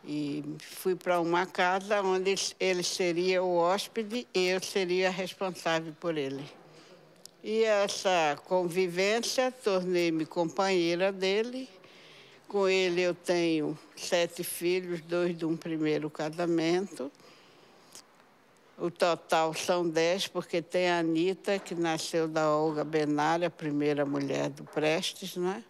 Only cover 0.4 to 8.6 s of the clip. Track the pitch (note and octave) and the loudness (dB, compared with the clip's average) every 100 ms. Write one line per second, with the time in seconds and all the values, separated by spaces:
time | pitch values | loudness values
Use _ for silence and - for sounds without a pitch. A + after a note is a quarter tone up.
0.4 | D3 D#3 - - F#3+ F3+ - F3 E3+ F3 | -8 -12 -14 -6 -2 -2 0 0 2 0
1.4 | F#3 - F3+ F#3+ G3 G#3 F#3+ F#3 F#3 F#3+ | 0 0 0 0 0 0 2 2 2 0
2.4 | - - F#3 F3+ F3 - F3+ E3+ F#3 F#3 | -2 -2 0 0 -2 -2 0 0 2 2
3.4 | F#3 F3 E3+ G3 - - G#3+ A#3+ A#3+ F#3 | 2 2 2 2 -2 -6 -4 -6 -4 0
4.4 | F#3 F#3 F#3 G3+ F#3 F3+ F#3 F3+ F3+ - | 2 0 -2 -2 0 2 0 0 -6 -4
5.4 | F#3+ F3 F3 E3 D#3+ D#3 F3 D#3 C3+ C#3 | -6 -4 -2 -2 -2 -6 -4 -2 -4 -6
6.4 | D3 - - - - - - - - _ | -10 -16 -20 -20 -20 -20 -20 -20 -20 _
7.4 | - A3 A3 G#3 G3+ - G3+ F3+ D#3 C#3+ | -2 2 4 4 2 0 2 4 4 0
8.4 | - F#3 | 0 0